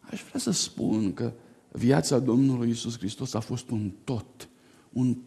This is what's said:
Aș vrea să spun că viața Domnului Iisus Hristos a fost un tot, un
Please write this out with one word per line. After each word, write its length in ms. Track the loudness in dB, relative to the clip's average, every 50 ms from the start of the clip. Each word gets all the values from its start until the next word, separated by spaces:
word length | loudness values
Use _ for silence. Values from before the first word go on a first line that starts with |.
Aș 220 | _ -10 -12 -12 -12 -10
vrea 120 | -8 -4
să 100 | -2 -2
spun 600 | 0 0 -2 -4 -4 -4 -2 0 2 2 0 0 -2
că 200 | -2 -4 -6 -6 -8 -20 -20 -20 _ _ _
viața 500 | -8 0 4 6 6 6 4 4 2 2
Domnului 500 | 4 4 4 4 4 4 2 2 0 0
Iisus 300 | -2 -2 -4 -8 -8 -6
Hristos 360 | -6 -8 -6 -6 -10 -6 -4
a 60 | -6
fost 300 | -4 -4 -6 -8 -6 -6
un 220 | -4 -4 -4 -4 -6 -8 -8
tot, 440 | -6 -6 -6 -6 -10 -18 -20 -20 -20 _ _ _ _ _ _ _ _ -2
un 220 | 0 0 0 0 -2 -4